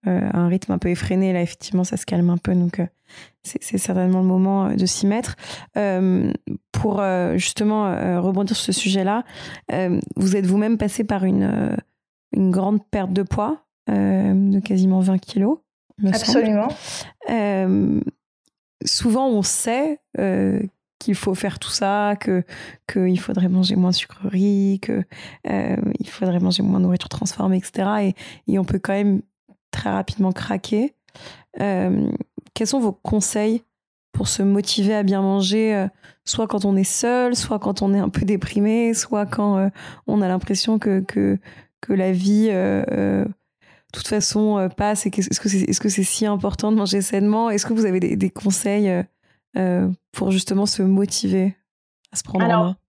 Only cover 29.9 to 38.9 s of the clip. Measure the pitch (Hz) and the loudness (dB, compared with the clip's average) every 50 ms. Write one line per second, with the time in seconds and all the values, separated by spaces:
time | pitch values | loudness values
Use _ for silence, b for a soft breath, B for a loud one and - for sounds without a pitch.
29.9 | 196 196 190 - - - 196 185 185 - - - 208 190 - - - 208 240 294 | -2 -2 -4 -4 -2 0 0 0 0 -4 -4 -6 -6 -6 -4 -2 0 0 0 -2
30.9 | _ _ _ B B B B B B B B B - - - 202 196 185 185 185 | _ _ _ B B B B B B B B B -8 -4 -2 -2 0 0 0 0
31.9 | 185 202 - - - - - _ _ - _ - _ - 226 208 - 277 240 214 | 0 0 0 -2 -2 -4 -8 _ _ -20 _ -14 _ -4 -4 -2 0 0 0 0
32.9 | 190 _ _ - 220 214 196 - - 214 208 214 220 233 - _ _ _ _ _ | -2 _ _ -2 -2 0 0 0 -2 -2 0 0 0 -2 -4 _ _ _ _ _
33.9 | _ _ _ _ _ - 196 - - - 196 196 196 202 196 - - - 196 196 | _ _ _ _ _ -4 -4 -2 -2 0 2 2 2 2 0 0 0 0 2 2
34.9 | 220 208 208 190 196 196 196 190 196 196 196 185 202 220 220 220 214 202 190 190 | 2 2 2 2 2 2 2 2 2 0 0 0 0 2 2 2 2 0 0 -2
35.9 | b b b b b b b - - - 220 214 - 208 190 202 196 196 196 - | b b b b b b b -8 -4 -4 -2 -2 -2 -2 0 2 4 4 2 2
36.9 | - - - 233 247 247 247 247 240 - - - 214 208 - 208 202 - 202 196 | 0 0 0 0 2 2 2 0 0 -2 -2 -4 -4 -2 -2 -2 -2 0 0 2
37.9 | 196 202 185 202 190 - - 196 214 190 185 - - 208 202 214 220 233 233 233 | 2 2 0 0 -2 -2 0 0 0 -2 -2 -2 -2 0 2 2 2 2 2 0